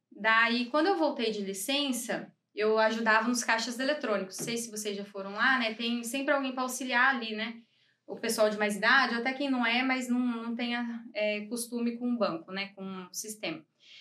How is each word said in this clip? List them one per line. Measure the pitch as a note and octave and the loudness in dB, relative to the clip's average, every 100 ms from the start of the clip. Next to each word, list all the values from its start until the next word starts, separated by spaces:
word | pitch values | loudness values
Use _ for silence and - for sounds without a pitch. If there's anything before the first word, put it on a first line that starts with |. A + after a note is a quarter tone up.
| _ | _
Daí, | G#3 G#3+ A3+ A#3 A#3+ A#3+ | -2 4 4 4 2 2
quando | D4+ E4+ | 2 4
eu | F#4 | 4
voltei | D4+ B3+ A3+ | 2 2 -2
de | G#3 | -2
licença, | F#3+ G3 - C#4 C#4+ A#3 - F3 - _ _ | -4 -4 -2 -2 0 -2 -4 -6 -6 _ _
eu | - G#3+ A3 | 0 2 4
ajudava | A3 A3 A3+ A3 A3+ | 4 2 4 4 4
nos | B3 | 0
caixas | - A3+ B3 A3+ | 2 0 0 -2
eletrônicos. | C4 D4 A#3 G3+ F#3+ - | -2 0 0 0 -2 -6
Não | |
sei | A#3+ A#3 | -4 -4
se | A3+ | -4
vocês | G#3 G#3 G3 | -6 -6 -6
já | |
foram | G3+ G3 F#3+ | -8 -10 -8
lá, | G3+ B3 B3+ | 0 2 2
né? | A3+ | 0
Tem | A3 A#3 A#3+ | -2 -2 -2
sempre | A#3 C4+ C#4 | -4 -4 2
alguém | C#4 C4+ | 2 0
pra | B3+ | -2
auxiliar | B3+ B3 B3+ A#3+ C4 | -4 -4 0 4 4
ali, | B3+ A3+ G#3+ | 2 -2 -4
né? | A3+ A#3 - _ _ _ - | -6 -8 -18 _ _ _ -14
O | - | -6
pessoal | A3+ A3+ G#3+ | -2 4 4
de | G#3 | 4
mais | G#3+ | 0
idade, | G3+ A3 C4+ B3+ | 2 4 6 4
ou | A#3+ | 0
até | A#3 | -2
quem | C4 C#4 | -2 0
não | C4 | 2
é, | A3+ A#3+ | 2 2
mas | C4 C4 B3 | 2 0 0
não, | B3 | 0
não | B3 A3+ A3+ A#3 | 0 -2 -4 -4
tem, | A#3+ A#3+ A#3+ A#3 - | -2 -2 -4 -6 -8
é, | G#3 G#3+ G#3 | -2 -2 -2
costume | G#3 A#3 - A#3+ A#3 A#3 | -4 -6 -6 -2 -2 -2
com | B3 | -2
o | A#3 | 0
banco, | G3 E3 - | 0 -2 -6
né? | F#3+ G3+ | -6 -8
Com | - | -8
o | F#3+ F#3+ F3+ | -10 -10 -10
sistema. | - G#3+ G#3 E3 D#3+ - _ - - | -10 -10 -8 -8 -8 -12 _ -20 -20